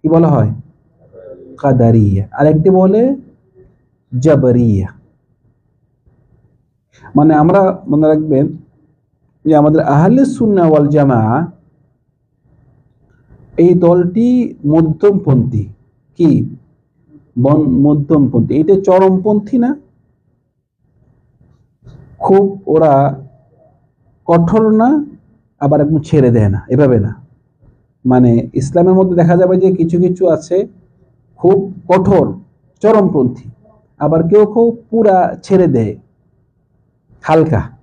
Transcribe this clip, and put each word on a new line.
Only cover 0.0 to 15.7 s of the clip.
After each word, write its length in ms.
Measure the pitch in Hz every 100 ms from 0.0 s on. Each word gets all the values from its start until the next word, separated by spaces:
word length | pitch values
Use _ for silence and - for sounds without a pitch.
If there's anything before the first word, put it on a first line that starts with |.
কি 60 | 156
বলা 180 | 165 180
হয়? 260 | 135 107 - - _ _ _ _ - - - - -
কাদারিয়া। 680 | 143 123 117 113 101 95 98
আর 160 | - 151
একটি 220 | 156 190
বলে 460 | 185 190 208 254 277 - _ _ _ - _ _ _ _ 123
জাবরিয়া। 680 | 151 147 127 120 117 98 95 - _ _ _ _ _ _ _ _ _ _ _ _ _ _ _ _ _ _ _ _ - 139
মানে 180 | 156
আমরা 480 | 151 160 190 190 190 -
মনে 200 | 147 156
রাখবেন 400 | 156 156 135 151 - _ _ _ _ _ _ _ _ 156
যে 100 | 151
আমাদের 260 | 151 156
আহলে 440 | 143 143 185 254 269
সুন্নাহ 460 | - 226 196 170
ওয়াল 160 | 151 143
জামাআহ 580 | 147 139 120 110 127 175 - _ _ _ _ _ _ _ _ _ _ _ _ _ _ _ _ _ - - -
এই 160 | 175
দলটি 800 | 180 170 175 180 185 240 247 233 - 143
মধ্যমপন্থী। 1000 | 160 160 151 208 202 - 127 107 113 98